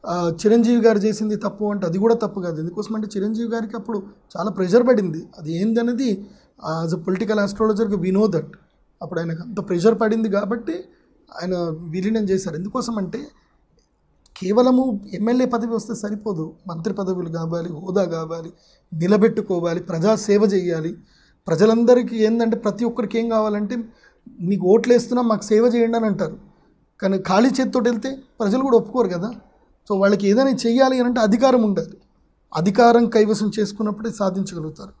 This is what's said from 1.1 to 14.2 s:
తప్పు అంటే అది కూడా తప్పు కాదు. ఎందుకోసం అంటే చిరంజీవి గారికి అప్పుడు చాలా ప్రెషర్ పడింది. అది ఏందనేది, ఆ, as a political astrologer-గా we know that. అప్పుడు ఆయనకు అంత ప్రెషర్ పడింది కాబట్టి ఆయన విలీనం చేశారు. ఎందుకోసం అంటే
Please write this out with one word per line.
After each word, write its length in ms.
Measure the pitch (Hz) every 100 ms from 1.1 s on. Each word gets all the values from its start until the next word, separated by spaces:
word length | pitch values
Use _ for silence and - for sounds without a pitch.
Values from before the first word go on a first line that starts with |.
| 214 214 208
తప్పు 360 | 208 202 208
అంటే 160 | 202 180
అది 120 | 170
కూడా 160 | 220 233
తప్పు 240 | 208 202
కాదు. 220 | 175 156
ఎందుకోసం 340 | 165 175 202 220
అంటే 120 | 208 208
చిరంజీవి 320 | 202 220 233
గారికి 260 | 233 220 233
అప్పుడు 280 | - 214 190 - _ -
చాలా 140 | 190
ప్రెషర్ 360 | 190 180 220 240
పడింది. 400 | 233 185 160 - -
అది 160 | 156
ఏందనేది, 720 | 160 214 226 240 240 269 196 - - _ _
ఆ, 220 | 156 160 165
as 140 | 170
a 40 |
political 340 | - 185 214 214 202
astrologer-గా 560 | 202 220 208 226 196
we 80 | 180
know 160 | 190 214
that. 200 | 165 143 - _ _ _ _
అప్పుడు 180 | 165 165
ఆయనకు 220 | 165 165
అంత 260 | 240 202 -
ప్రెషర్ 340 | 175 190 226
పడింది 280 | 220 226 220
కాబట్టి 440 | 196 208 233 285 339 - _ _ _ _ -
ఆయన 140 | 180 180 170
విలీనం 540 | 160 170 170 190 226
చేశారు. 320 | 202 190 190 156
ఎందుకోసం 420 | 190 254 233 226
అంటే 300 | 180 226 294 _ _ _ _ _ _ _ _ _